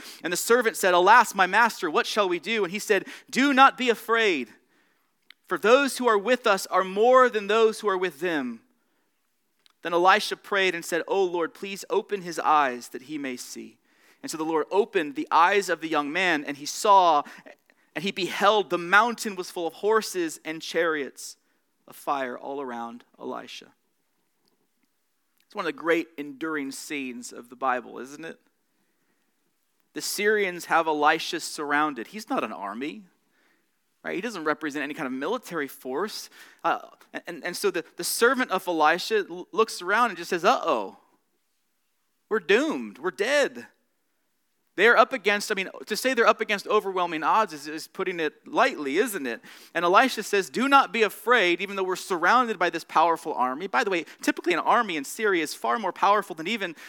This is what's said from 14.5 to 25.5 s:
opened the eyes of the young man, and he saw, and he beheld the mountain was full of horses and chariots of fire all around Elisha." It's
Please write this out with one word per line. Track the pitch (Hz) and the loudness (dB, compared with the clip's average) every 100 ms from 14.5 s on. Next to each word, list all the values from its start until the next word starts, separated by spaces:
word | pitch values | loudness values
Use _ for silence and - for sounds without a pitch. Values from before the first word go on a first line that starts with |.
| 160 143 | -2 0
opened | 185 233 190 147 | 0 0 -2 -4
the | 139 - | -6 0
eyes | 151 175 202 180 | 4 4 4 0
of | 165 | -4
the | 160 | -2
young | 156 143 | -2 -2
man, | 170 185 151 | -2 0 0
and | 143 143 | -4 -10
he | 147 | -10
saw, | - 214 196 175 147 - - - - _ _ _ | -2 4 6 6 4 0 -10 -20 -20 _ _ _
and | - | -8
he | 190 | -6
beheld | 202 175 - 202 214 165 | -4 -6 2 4 4 2
the | 175 | -2
mountain | 175 196 233 220 220 | 4 4 4 0 -8
was | 180 180 | -8 -10
full | 185 165 | -6 -6
of | |
horses | - 208 220 208 185 165 - | -4 0 0 0 -4 -4 -6
and | 160 160 | -12 -12
chariots | - 170 170 151 127 - - - _ _ _ _ - | -6 -2 0 -2 -6 -12 -18 -20 _ _ _ _ -20
of | - | -12
fire | - 139 131 123 | -6 -4 -6 -8
all | 131 139 | -10 -10
around | 131 120 117 120 - _ | -8 -8 -10 -14 -20 _
Elisha." | 127 123 117 - - _ _ _ _ _ _ _ _ _ _ _ _ _ _ _ _ _ | -12 -12 -12 -18 -20 _ _ _ _ _ _ _ _ _ _ _ _ _ _ _ _ _
It's | _ | _